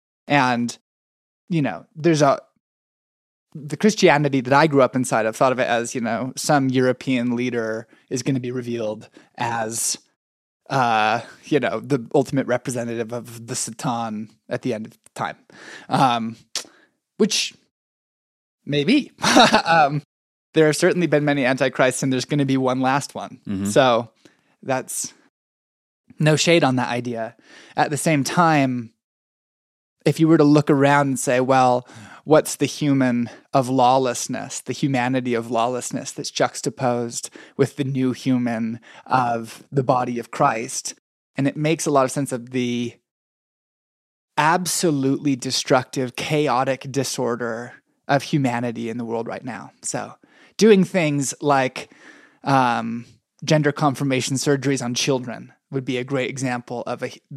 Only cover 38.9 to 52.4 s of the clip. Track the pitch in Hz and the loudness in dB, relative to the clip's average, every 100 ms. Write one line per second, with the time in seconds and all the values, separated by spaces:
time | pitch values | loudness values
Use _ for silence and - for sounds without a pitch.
38.9 | - - 131 123 117 113 - - 139 131 | -20 -4 -2 0 -4 -6 -16 -6 -2 0
39.9 | 127 123 117 - - 143 113 131 - - | 0 0 -6 -8 0 0 0 -6 -10 -10
40.9 | - _ _ _ - 139 156 151 165 160 | -16 _ _ _ -2 -2 0 -2 0 2
41.9 | 143 131 151 135 127 123 127 123 120 120 | 2 2 -2 -6 -6 -6 -4 -2 -2 -6
42.9 | - _ _ _ _ _ _ _ _ _ | -10 _ _ _ _ _ _ _ _ _
43.9 | _ _ _ _ 151 151 180 170 - 175 | _ _ _ _ 0 2 2 0 0 0
44.9 | 143 135 139 143 127 131 - - 135 - | 2 0 0 -2 -2 -4 -6 2 0 2
45.9 | 139 127 - - 156 147 120 135 131 139 | -4 -6 -6 -2 0 0 0 -2 -4 -4
46.9 | 139 123 - 120 117 117 113 120 - _ | -4 -4 -2 -2 -2 -4 -6 -10 -18 _
47.9 | _ - 139 - 151 131 120 120 117 117 | _ -2 -2 0 0 0 -2 -4 -6 -8
48.9 | 117 113 117 113 95 131 101 - _ - | -8 -6 -6 -6 -10 -12 -14 -16 _ -10
49.9 | 123 104 - _ _ - - 214 196 175 | -8 -10 -14 _ _ -18 2 6 6 4
50.9 | 185 151 143 131 - 147 139 127 - - | 0 0 0 -2 -2 0 2 0 -4 -14
51.9 | _ - - _ _ | _ -20 -20 _ _